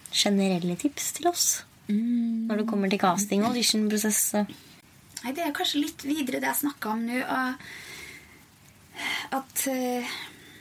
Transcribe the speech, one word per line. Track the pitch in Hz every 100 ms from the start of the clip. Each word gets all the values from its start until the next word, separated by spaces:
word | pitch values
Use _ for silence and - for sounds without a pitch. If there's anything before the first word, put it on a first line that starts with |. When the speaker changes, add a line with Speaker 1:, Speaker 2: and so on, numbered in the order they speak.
| -
Speaker 1:
generelle | - 208 196 196 175 175 175
tips | 285 - -
til | - 349
oss? | 349 - - - - -
Speaker 2:
Mm. | 208 233 240 233 226 226
Speaker 1:
Når | 208
det | 220
kommer | 202 196
til | 202
casting | 190 180 202 202
og | 226
auditionprosess, | 247 220 220 214 214 214 208 -
så | 208 208 - - - - - - -
Speaker 2:
Nei, | 247
det | 277 330
er |
kanskje | 285 349 285
litt | 320 -
videre | 277 311 247 262
det | 262
jeg | 254
snakket | 294 - 214
om | 220 233
nå, | 247
og | - 262 254 269 - - - - - - - - - - - - - - - - -
at, | 269 262 - 269
eh, | 262 247 247 247 - - - - -